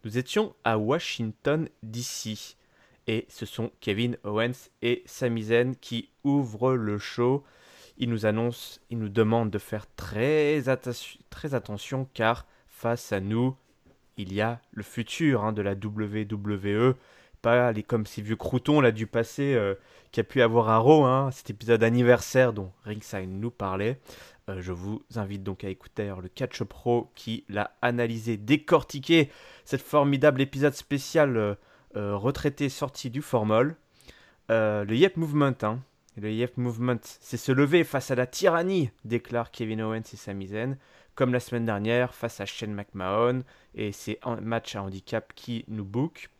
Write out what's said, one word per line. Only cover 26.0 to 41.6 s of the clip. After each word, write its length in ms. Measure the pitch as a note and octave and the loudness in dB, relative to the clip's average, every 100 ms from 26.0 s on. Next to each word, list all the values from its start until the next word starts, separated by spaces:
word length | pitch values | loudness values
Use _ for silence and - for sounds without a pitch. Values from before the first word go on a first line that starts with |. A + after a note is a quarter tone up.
d'ailleurs 200 | G2+ F#2 | -8 -8
le 60 | F#2 | -12
Catch 340 | - B2 - | -8 -8 -6
Pro 500 | G#2+ - B2 A#2+ A2+ | -10 -6 0 0 0
qui 300 | - - A2+ - | -14 -10 -10 -6
l'a 260 | G2+ G#2 _ | -6 -6 _
analysé, 560 | B2 A#2+ A#2 A2+ A2+ A2 | -2 0 -2 -4 -6 -6
décortiqué, 920 | G#2 D3 - E3 - C#3+ C3 E3 C#3+ - - - - | 0 0 4 2 2 -12 4 4 4 -2 -20 -20 -6
cet 160 | C3+ | -6
formidable 580 | - D3+ C#3+ C#3 D3 C3 | 2 2 4 6 4 4
épisode 320 | C3+ C3+ C#3+ | 0 2 0
spécial, 640 | C#3 - C#3+ - E3 D3 A#2 | 0 -6 -6 0 2 4 2
euh, 180 | G#2 G2+ _ _ _ G#2+ | 0 -4 _ _ _ -8
euh, 200 | G2+ G2+ | -4 -2
retraité 540 | A2+ - D3 C#3 C#3+ | -2 -2 -4 -2 -4
sorti 400 | - C#3 - B2+ | -4 -8 -8 -8
du 100 | A#2+ | -8
formol. 560 | D3 B2 G#2+ A2 C#3 D#3+ _ _ - - _ _ - | -2 0 4 4 2 -2 _ _ -20 -20 _ _ -2
Euh, 340 | A2+ G#2+ G#2+ | 2 2 0
le 120 | G2+ A#2 | 0 4
Yep 220 | F#3 F3 | 4 4
Movement, 440 | D#3+ D3 C#3+ B2 | -2 2 2 0
hein. 180 | G#2+ A#2 C3 _ _ - | -4 -4 -10 _ _ -10
Et 40 | |
le 120 | G#2 | -6
Yep 240 | A2 B2 - | -4 -4 -2
Movement, 440 | B2 A2+ B2 A#2+ | -4 -2 -2 -2
c'est 340 | - - - A#2+ | -6 -20 -10 -8
se 160 | - | 0
lever 320 | C3 C#3+ F3 | 2 6 4
face 260 | D#3 - - | 2 -2 -2
à 40 | |
la 120 | B2 B2+ | -2 -2
tyrannie, 640 | - F#3 E3 F3+ F#3+ C3 _ | 2 2 2 0 0 -2 _
déclarent 460 | G#2+ A#2 - A#2+ A#2 | -4 -4 -2 -6 -6
Kevin 320 | - A2 A2 | -6 -6 -4
Owens 300 | A2 A2 A2 | -4 -6 -8
et 40 | G#2 | -14
Sami 300 | - G2 F#2+ | -12 -10 -8
Zayn, 320 | G#2 B2 C3+ _ _ _ | -6 -6 -6 _ _ _
comme 180 | - B2+ | -2 2
la 60 | B2 | 2
semaine 260 | - A#2+ | -2 -4